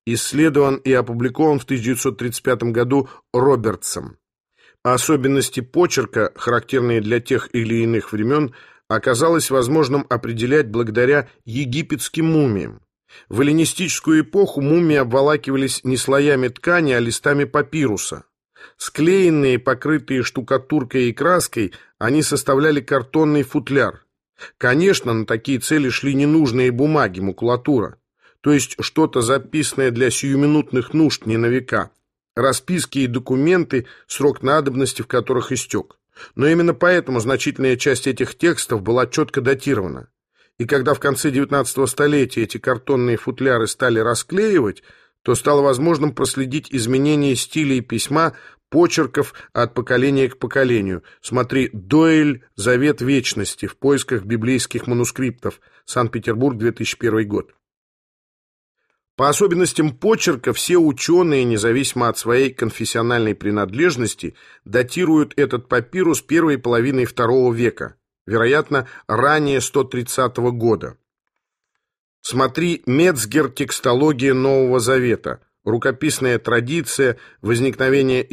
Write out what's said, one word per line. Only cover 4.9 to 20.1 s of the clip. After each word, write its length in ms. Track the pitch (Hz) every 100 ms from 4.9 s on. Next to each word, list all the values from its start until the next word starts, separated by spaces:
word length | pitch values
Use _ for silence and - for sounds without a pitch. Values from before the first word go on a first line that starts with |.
| 123 - 147 135 139 - -
почерка, 720 | 120 165 175 139 110 113 104
характерные 680 | - 120 120 - 135 120 117
для 200 | 104 117
тех 280 | - 123 -
или 220 | 120 113 113
иных 280 | 113 113 -
времен, 420 | 107 113 147 135 - - _ -
оказалось 640 | 110 131 120 165 165 -
возможным 560 | 131 120 156 131 139 -
определять 580 | 120 117 113 120 151 120
благодаря 600 | 113 113 110 123 143 123 _
египетским 800 | 113 120 135 139 - 139 - 160 160
мумиям. 540 | 156 135 98 57 53 _ _ _ - -
В 120 | 104
эллинистическую 840 | 143 160 156 - 180 - 160 156
эпоху 380 | 151 202 196 -
мумии 360 | 139 170 165 147
обволакивались 880 | 123 131 143 151 135 135 131 -
не 120 | 127 127
слоями 520 | - 139 147 135 123
ткани, 440 | - 170 175 151
а 80 | 120
листами 440 | 117 - 147 143
папируса. 800 | 139 147 143 160 127 98 - - - _ _ _ - -
Склеенные, 840 | - - 165 196 175 151 135 123
покрытые 640 | 131 123 147 156 -